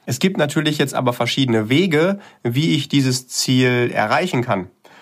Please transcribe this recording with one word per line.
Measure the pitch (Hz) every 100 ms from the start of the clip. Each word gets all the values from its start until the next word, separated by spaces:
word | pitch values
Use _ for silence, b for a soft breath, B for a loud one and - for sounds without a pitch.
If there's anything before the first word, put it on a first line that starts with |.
| -
Es | 123
gibt | 190 190
natürlich | 147 156 156 151
jetzt | 143
aber | 120 123
verschiedene | 120 117 - 131 113 104
Wege, | 139 190 151 175 196 B B
wie | 120 123 165
ich | 151 -
dieses | 143 131 127 -
Ziel | - - 127 127 123 120
erreichen | - 107 139 175 131
kann | 120 98 87 _ - B